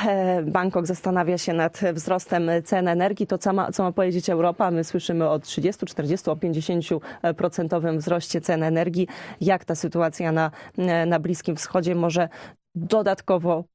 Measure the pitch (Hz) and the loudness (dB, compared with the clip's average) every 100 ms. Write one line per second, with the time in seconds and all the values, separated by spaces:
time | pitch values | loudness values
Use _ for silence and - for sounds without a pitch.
0 | 208 196 185 180 156 185 185 185 170 180 | 0 2 2 2 0 0 0 -2 -2 -4
1 | 190 185 170 175 - 165 165 - 190 165 | -2 0 0 -2 -2 0 0 0 -2 -2
2 | 156 180 - 175 165 170 165 190 180 170 | -2 -2 0 0 2 0 0 0 2 2
3 | 190 208 214 185 202 190 - - 185 180 | 0 0 -2 0 0 0 0 0 0 2
4 | 185 180 170 170 170 170 190 170 160 180 | 2 2 0 2 2 2 0 2 0 -2
5 | - 170 160 151 - - 165 208 180 - | -2 0 2 0 -2 -2 -2 -2 -6 -4
6 | 147 185 - 156 175 160 156 175 156 160 | -2 -2 -2 -2 -2 -2 0 -2 0 -4
7 | - - 170 160 175 - 165 175 165 160 | -4 -4 -2 0 -2 0 -2 0 0 -2
8 | 156 175 - 170 - 165 160 165 175 170 | 0 -2 0 -4 0 2 2 2 0 0
9 | 180 - - - 190 185 - 160 165 170 | -2 -4 -16 -2 2 2 0 -4 -2 0
10 | 165 - 165 160 156 - - - 180 170 | 0 0 0 2 0 -2 -10 -2 2 2
11 | 165 165 165 165 - 156 - 190 170 175 | 2 2 0 -2 -2 -4 -2 0 2 2
12 | 170 170 165 - - - _ 175 165 220 | 2 2 0 -4 -18 -20 _ -10 0 2
13 | 202 190 - 185 170 165 175 | 2 0 0 0 2 0 -2